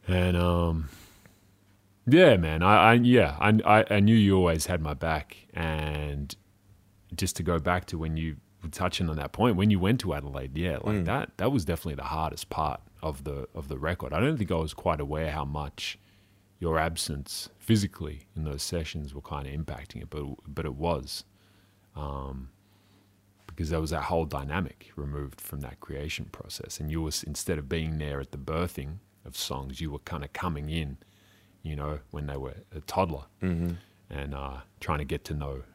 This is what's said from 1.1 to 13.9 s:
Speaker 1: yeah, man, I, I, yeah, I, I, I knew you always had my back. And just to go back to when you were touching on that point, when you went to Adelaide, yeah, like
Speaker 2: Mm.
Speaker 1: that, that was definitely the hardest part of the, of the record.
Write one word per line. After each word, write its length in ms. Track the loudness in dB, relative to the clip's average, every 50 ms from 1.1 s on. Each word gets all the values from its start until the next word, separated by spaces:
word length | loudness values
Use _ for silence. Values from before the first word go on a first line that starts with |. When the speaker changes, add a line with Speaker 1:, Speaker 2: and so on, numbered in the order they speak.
| -20 -20 _ -20 -20 _ _ _ _ _ _ _ _ _ _ _ _ _ _
Speaker 1:
yeah, 300 | 6 10 10 12 10 10 8
man, 240 | 6 2 2 4
I, 300 | 6 8 10 10 12 10
I, 20 | 10
yeah, 400 | 10 8 8 8 8 8 6 2 2
I, 200 | 4 6 6 6 8
I, 200 | 8 8 8 8 6 4
I 40 | 6
knew 160 | 8 8 8
you 200 | 8 8 8 8
always 300 | 8 6 6 4 2 0
had 160 | 0 -2 0
my 120 | 0 -2 -4
back. 440 | -2 0 0 0 0 -2 _ -18 -20 -20 _ -6
And 840 | -4 -2 -2 -2 -2 -2 -4 -4 -4 -4 -4 -4 -6 -6 -8 -10 _ _ _ _ _ _ _ -20 _ _ _ _ _ _ _ -6
just 200 | -4 -4 -4 -2 -4
to 60 | -2
go 160 | 0 0 0
back 260 | 2 0 0 0 -2 -6
to 100 | -8 -6
when 200 | -4 -4 -2 -2
you 180 | -4 -4 -6 -8 _ _ _ _
were 80 | -12 -12
touching 400 | -6 -2 -4 -2 -2 -2 -2 -2
on 60 | -2 -4
that 140 | -6 -8
point, 240 | -2 2 2 2 4
when 140 | 4 4 4
you 80 | 4 4
went 200 | 4 2 0 0
to 120 | 0 -4 -4
Adelaide, 440 | -4 -6 -8 -8 -8 -8 -6 -4 -2
yeah, 200 | -2 -2 -2 -2
like 160 | -2 -2 -2 0
Speaker 2:
Mm. 80 | 0
Speaker 1:
that, 260 | 0 -2 -2 -4 -6 _ -4
that 140 | -2 0
was 140 | 0 0 0
definitely 300 | 0 -4 -4 -4 -8 -8
the 80 | -6 -8
hardest 460 | -6 -4 -2 -4 -4 -4 -8 -10 _
part 320 | -4 -2 -2 -2 -4 -6 -12 -18 _ -8
of 220 | -8 -6 -6 -6 -8
the, 240 | -8 -6 -6 -8 -10 _
of 140 | -12 -8 -8
the 80 | -8 -4
record. 360 | -2 -4